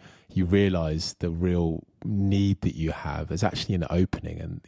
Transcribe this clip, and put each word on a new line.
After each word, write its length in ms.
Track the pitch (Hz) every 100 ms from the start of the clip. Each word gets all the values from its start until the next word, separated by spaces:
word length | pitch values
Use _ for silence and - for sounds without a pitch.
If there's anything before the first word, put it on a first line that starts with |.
| - - -
you 160 | - 90
realize 680 | 98 101 90 80 78 87 -
the 120 | 87
real 520 | 82 90 87 82 80 - - -
need 560 | 104 98 98 101 98
that 140 | - -
you 160 | 80
have, 360 | 78 78 73 78
there's 160 | 80
actually 320 | 101 - - 95
an 120 | 80
opening. 500 | 87 92 - - 80
And 220 | 82 82